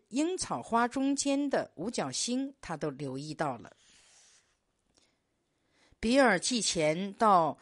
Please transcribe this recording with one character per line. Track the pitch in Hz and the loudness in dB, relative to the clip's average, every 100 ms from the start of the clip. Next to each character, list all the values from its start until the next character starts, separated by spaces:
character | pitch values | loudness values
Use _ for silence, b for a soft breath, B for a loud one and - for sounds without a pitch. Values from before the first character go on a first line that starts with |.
| _ | _
樱 | 254 330 370 | -2 -2 -2
草 | - 135 | -4 -6
花 | - 226 240 | 0 0 0
中 | 269 277 | 0 0
间 | 277 277 277 285 | 0 0 0 0
的 | 214 - - | -2 -4 -6
五 | - | -6
角 | 226 143 | -4 -4
星 | - 233 254 269 - | -4 -4 -4 -6 -10
她 | - 156 | -10 -6
都 | 151 | -6
留 | 135 139 135 | -6 -8 -8
意 | 151 | -10
到 | 147 151 117 | -4 -4 -4
了。 | - - _ _ _ - _ _ _ _ _ _ _ _ b b _ _ _ b b b b b | -12 -20 _ _ _ -20 _ _ _ _ _ _ _ _ b b _ _ _ b b b b b
比 | 220 269 | 2 6
尔 | 247 180 | 6 4
寄 | - 240 | 0 -2
钱 | - 170 151 160 196 | 0 2 2 0 -4
到 | - 220 185 151 - | 2 6 6 4 -2